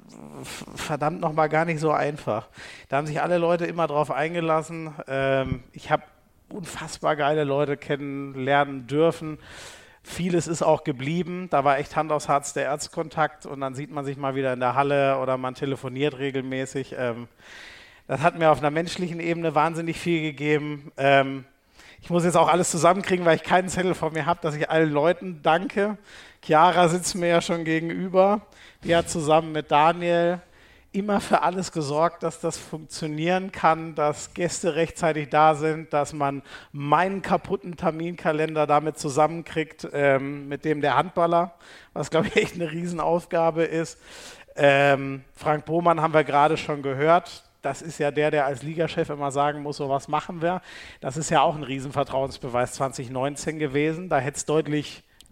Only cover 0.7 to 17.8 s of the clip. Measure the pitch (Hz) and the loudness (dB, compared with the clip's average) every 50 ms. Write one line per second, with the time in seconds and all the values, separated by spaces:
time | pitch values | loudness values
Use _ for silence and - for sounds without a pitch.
0.7 | - - - - 156 135 147 151 170 180 175 160 151 160 156 151 151 156 165 170 | -12 -10 -8 -6 -6 -4 -2 -4 -2 -2 -4 -2 0 0 0 2 2 0 0 0
1.7 | 165 151 151 160 151 143 143 143 147 151 - - 107 110 - - _ - - - | -2 -2 0 0 0 0 0 -2 -4 -6 -6 -4 -4 -4 -6 -8 _ -20 -20 -18
2.7 | - - - - - 139 151 151 147 139 143 165 175 175 170 165 175 170 175 170 | -18 -20 -10 -4 -2 -2 -2 -2 -4 -4 -2 0 0 2 2 2 2 0 0 -4
3.7 | 170 170 165 151 147 147 151 - 143 127 147 160 175 175 170 160 160 160 156 151 | -2 -2 -2 0 0 0 0 0 0 -2 -2 -2 -2 -2 0 0 0 0 0 -4
4.7 | 165 165 160 156 147 143 - - 135 135 135 135 135 135 135 131 127 127 - - | -8 -10 -10 -10 -12 -12 -10 -6 -4 -2 0 2 2 2 0 -2 -4 -6 -8 -12
5.7 | _ 139 - - 151 151 - - _ _ _ _ _ _ _ _ - 208 175 147 | _ -18 -2 0 0 0 0 -6 _ _ _ _ _ _ _ _ -14 -12 -12 -12
6.7 | - - 160 160 - - - 151 156 147 147 139 156 156 151 139 139 139 147 135 | -12 -12 -12 -12 -12 -4 -2 0 0 2 2 0 2 2 0 0 0 0 0 -2
7.7 | 143 139 - - 147 139 143 143 139 139 139 139 135 135 131 131 143 143 143 139 | -2 -6 -4 -4 -6 -4 -4 -8 -8 -8 -10 -10 -8 -6 0 2 4 4 2 2
8.7 | 139 135 123 117 135 151 160 165 156 - 165 156 156 147 - - - - - - | -2 -8 -8 -4 0 2 2 2 2 0 -6 -10 -12 -12 -14 -20 -20 -20 -18 -20
9.7 | - - - - - _ _ - - - 165 185 175 170 147 156 170 151 190 180 | -20 -20 -20 -20 -20 _ _ -14 -8 -4 -2 0 0 0 0 -2 -4 0 2 2
10.7 | 156 - - - 143 120 131 135 165 175 180 160 180 180 185 175 - 147 135 143 | 2 2 0 -4 -6 -4 -4 -4 -2 -2 -2 -4 -6 -8 -6 0 0 2 4 4
11.7 | 139 135 147 - - 160 151 156 151 147 - - 147 143 139 - - 143 135 131 | 2 2 0 -2 -4 -4 -2 0 -2 -2 0 0 0 0 0 -2 -4 -4 -4 -4
12.7 | 139 151 - - - - 165 156 - - 156 147 - - - - 147 135 139 135 | -4 -6 -8 -8 -8 -8 -8 -6 -2 -2 -2 -2 -2 -6 -12 -12 -10 -8 -8 -8
13.7 | 131 127 147 - - 151 139 135 139 131 143 135 135 135 135 131 127 123 127 123 | -6 -8 -10 -8 -8 -8 -6 -6 -8 -4 -4 -4 -2 -2 -2 -2 -2 0 0 2
14.7 | 120 139 143 139 143 143 139 135 135 135 131 127 131 131 127 127 127 - - 135 | 2 2 2 2 4 4 4 4 2 0 0 -2 -2 -2 -2 -6 -6 -6 -6 -6
15.7 | 135 123 - 131 123 131 139 147 139 127 139 139 127 135 127 131 131 131 135 135 | -6 -6 -8 -8 -4 -2 -2 -2 -2 -2 -6 -4 -4 -4 -4 -4 -4 -6 -6 -6
16.7 | - 139 131 - - - 127 123 113 117 120 117 _ _ - - - - - - | -6 -8 -8 -8 -6 -4 -4 -4 -4 -6 -8 -14 _ _ -20 -20 -20 -20 -20 -20
17.7 | - - | -20 -20